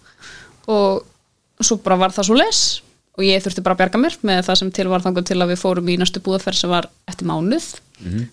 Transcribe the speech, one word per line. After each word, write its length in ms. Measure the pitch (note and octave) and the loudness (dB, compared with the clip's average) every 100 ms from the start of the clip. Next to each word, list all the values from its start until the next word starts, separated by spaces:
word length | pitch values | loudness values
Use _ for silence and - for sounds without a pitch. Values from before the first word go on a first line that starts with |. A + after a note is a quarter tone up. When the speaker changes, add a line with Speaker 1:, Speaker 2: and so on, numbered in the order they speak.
| _ _ - - - - - | _ _ -20 -20 -20 -18 -2
Speaker 1:
og 360 | G#3+ G3 G3 - _ _ _ _ _ | 2 2 0 -6 _ _ _ _ _
svo 180 | A3 A3 | -2 0
bara 200 | - F#3 | 2 2
var 120 | F#3+ | 2
það 180 | F#3+ F#3+ | 0 2
svoleiðis 340 | A#3 F#4+ - - - - _ _ - | 4 4 2 0 -2 -10 _ _ -2
og 60 | |
ég 180 | G3 F#3+ | 2 2
þurfti 180 | F#3+ F#3 | 0 -4
bara 120 | F#3 F3+ | -2 2
að 60 | |
bjarga 180 | F#3 A3 | 2 2
mér 140 | D4 - | 0 0
með 220 | G#3+ F#3 | -2 0
það 140 | F#3 F#3+ | 2 0
sem 120 | F#3+ | 0
til 140 | F3+ F#3 | -2 0
var 160 | F#3 | 0
þangað 220 | F#3 F3+ F3+ | 0 -2 -2
til 80 | F#3 | 0
að 120 | F3 | 0
við 80 | F3+ | 0
fórum 300 | F#3+ F3+ F3 | 0 0 0
í 40 | F3 | 0
næstu 240 | F#3 - | 0 -2
búðaferð 340 | F#3+ F#3+ G3 F#3+ | -2 -2 -2 -2
sem 140 | - | 0
var 140 | F3 E3+ _ - | 0 -2 _ -16
eftir 200 | F3+ F3 | -6 -4
mánuð. 380 | D#3+ F3 D4+ - - _ _ | -2 0 -2 -4 -16 _ _
Speaker 2:
Mhm. 260 | F#2 G2+ A#2+ | -8 -6 -6